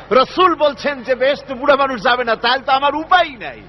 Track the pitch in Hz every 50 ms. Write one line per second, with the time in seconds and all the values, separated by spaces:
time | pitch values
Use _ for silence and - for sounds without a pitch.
0 | - - 202 262 254 - - 330 370 359 320 285 302 294 262 - - 285 285 254
1 | 214 240 254 233 254 277 285 277 - - 269 233 277 302 277 262 277 269 262 214
2 | 170 254 240 247 247 233 220 220 - 233 254 269 240 277 262 269 285 285 285 302
3 | 311 - 370 359 339 311 262 220 165 139 117 110 101